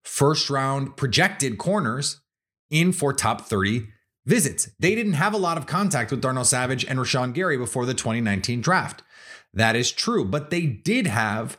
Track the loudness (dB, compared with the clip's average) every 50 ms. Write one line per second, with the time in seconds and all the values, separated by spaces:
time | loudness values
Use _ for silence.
0 | _ -10 0 2 4 4 4 2 0 -2 -2 0 0 0 -2 -2 -4 -6 -4 -4
1 | -2 0 2 4 2 2 2 0 -2 -2 -2 -2 -2 0 0 0 0 0 -2 -2
2 | -4 -6 -8 -8 _ _ _ _ _ _ _ _ _ _ 2 4 4 4 2 2
3 | 0 0 0 2 0 0 0 0 -2 -2 0 0 2 2 0 -2 -4 -8 -14 _
4 | _ _ _ _ _ 2 2 4 4 2 0 -4 -6 -6 -6 -2 0 0 2 2
5 | 0 0 0 2 2 0 0 0 0 0 -2 -2 -4 -2 -2 0 0 0 0 0
6 | 0 -2 -2 -2 -2 -2 -2 0 0 0 2 2 0 0 -2 -4 -2 -2 -2 -2
7 | 0 0 0 0 0 -2 -2 -2 -2 0 0 -2 -2 -4 -4 -2 -2 -2 -2 -2
8 | -2 -2 0 0 0 0 0 0 0 -2 -4 -2 0 2 2 2 0 -4 -8 -14
9 | -20 _ -20 -20 -20 -20 -20 -20 -20 _ 0 2 4 4 4 2 0 0 -2 -2
10 | -2 0 0 0 0 0 -2 -2 -2 -2 -2 -2 0 -2 -2 -2 -2 0 0 2
11 | 0 0 0 0 0 0 -2 -2 -4 -8 -10